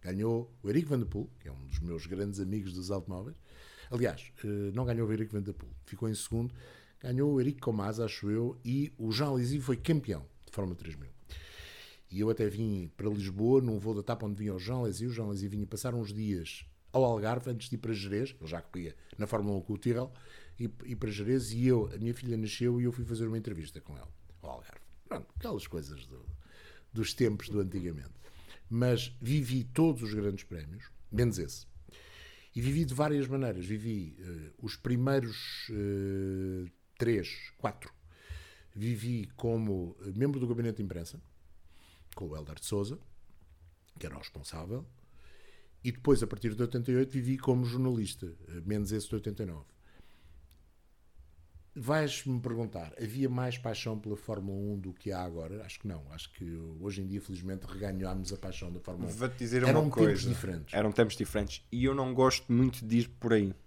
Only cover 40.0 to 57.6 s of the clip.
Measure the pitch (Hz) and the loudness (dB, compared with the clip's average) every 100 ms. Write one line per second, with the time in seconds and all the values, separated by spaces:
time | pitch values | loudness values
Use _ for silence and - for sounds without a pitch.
40 | 101 98 139 139 120 120 117 107 101 85 | -6 2 2 2 0 2 0 0 -4 -4
41 | 87 - - - - - - - - - | -8 -12 -18 -20 -20 -20 -20 -20 -20 -20
42 | - - 87 78 76 73 - 104 101 160 | -18 -10 -8 -8 -10 -10 -2 0 0 -6
43 | - - - - - - - - - - | -12 -18 -18 -20 -20 -20 -20 -20 -20 -12
44 | 80 71 - - 71 80 87 120 165 - | -10 -8 -12 -12 -10 -8 -6 -6 -8 -18
45 | - - - - - - - - 123 120 | -20 -20 -18 -18 -18 -20 -20 -6 -4 0
46 | - 135 117 101 117 107 120 123 120 127 | 8 8 8 0 -2 0 0 2 4 4
47 | 135 135 123 131 131 127 123 123 127 120 | 4 2 0 2 4 4 4 2 2 2
48 | 101 - 90 80 78 85 85 104 101 107 | 0 -4 -10 -10 -12 -8 0 2 2 0
49 | 101 110 107 101 101 80 69 - - - | 0 -4 -2 -4 -4 -6 -12 -20 -20 -20
50 | - - - - - - - - - - | -20 -20 -20 -20 -20 -20 -20 -20 -20 -20
51 | - - - - - - - - 117 156 | -20 -20 -20 -20 -20 -20 -16 -8 2 4
52 | 151 - 135 127 123 117 113 90 80 - | 2 0 -2 -2 0 -2 -2 -4 -10 -6
53 | 110 120 135 123 127 123 117 110 123 107 | -6 0 2 2 0 -2 -4 -4 -2 -4
54 | 104 101 - 104 98 98 101 101 92 87 | -4 -6 -4 -4 -2 -2 -2 -2 -4 -8
55 | 104 92 90 82 80 104 107 - 107 85 | -6 -4 -4 -6 -6 -8 -10 -8 -6 -6
56 | 69 80 - - 87 82 82 80 95 98 | -8 -12 -12 -10 -8 -8 -8 -6 -6 -4
57 | 95 98 98 92 92 95 | -4 -4 -6 -6 -4 -6